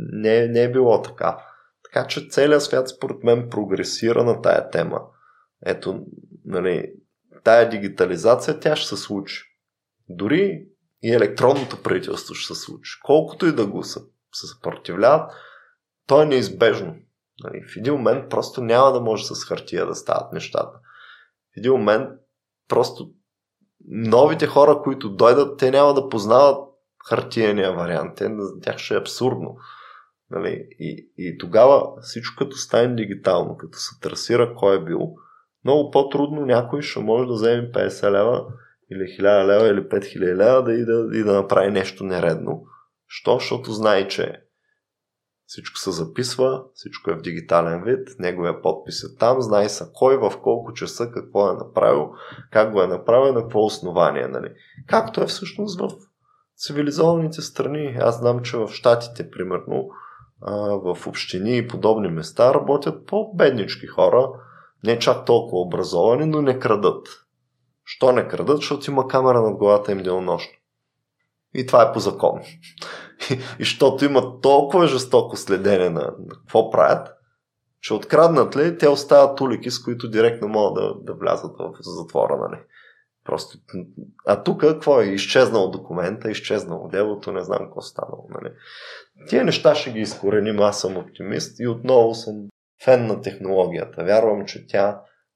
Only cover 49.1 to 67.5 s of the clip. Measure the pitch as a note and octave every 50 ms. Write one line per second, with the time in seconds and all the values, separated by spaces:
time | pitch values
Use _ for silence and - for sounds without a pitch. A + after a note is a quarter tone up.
49.1 | C3 - A2+ A#2 B2+ C3+ A#2 G#2+ G#2 G2+ G#2 G#2 - - E2 - - - C3 C3
50.1 | C3+ B2+ G#2+ G2 - - - A2+ A#2 - - - - - F#2+ E2 - - A#2 A#2+
51.1 | - - - - - G2+ G2+ F#2 - - - - - - G2+ A2+ C2+ D2 D2+ -
52.1 | - - - - - - - _ - G#2+ G#2+ A2 G#2 G2 F2+ F2+ F2+ F#2 - -
53.1 | A#2 B2+ C3+ C#3 B2+ A2+ - - - G#2+ G#2+ G#2 - - F#2+ F2+ E2+ F2+ E2 C#2+
54.1 | C#2+ C#2 B1+ C2 C2 B1 - - - _ _ _ _ - - - - A3+ A3 -
55.1 | - - G3 - - - F#3+ - - - G#3 G#3 F3+ F3 - - - - _ _
56.1 | _ _ _ _ _ _ _ _ _ _ - - C#3+ D3 D3 C#3+ D3 E3+ E3 E3+
57.1 | E3+ E3 D#3+ D#3 D#3+ D#3 - - - - - C3 D3 D3+ D3 C3+ A#2 A#2+ - A#2
58.1 | A#2+ A#2+ A#2+ A#2+ A#2+ B2 B2 - C3+ A#2 G#2+ - - - - A#2+ A#2+ A#2 - -
59.1 | - - - - - - F2+ F#2 F2+ - - C#3 D3 C3+ C3 - - - - -
60.1 | - - - _ _ _ G2+ G2 G#2 G#2 G#2 G2+ G2+ G2 F2+ F2+ E2+ - - E2+
61.1 | - - - - - F#2 G2 A2+ B2 A#2+ A#2+ A#2+ - F2+ G2 A2 A2+ A2 G2+ F2
62.1 | E2 D#2+ D#2+ - - - A#2+ C3 C#3 C#3 C#3 - C#3+ D3 - D#3+ D3+ - - -
63.1 | G3 G#3+ G#3 - F#3+ F3 D#3+ C#3+ B2+ G#2+ F#2+ - - - - - - - F#2 F2+
64.1 | A2 B2 C3+ C3 - - - - _ - _ _ _ _ G2 A2 A#2 A#2 - C3+
65.1 | A#2 - - - A#2 A2+ - - - F2+ F2+ F2 F2+ F2+ F#2 - F#2 E2+ F#2+ A2+
66.1 | B2 C#3+ D#3 D#3+ D#3 D3+ C#3+ C3+ A#2+ B2+ - A2+ G#2+ G#2 G2+ F2 - - - -
67.1 | - - _ _ _ _ _ _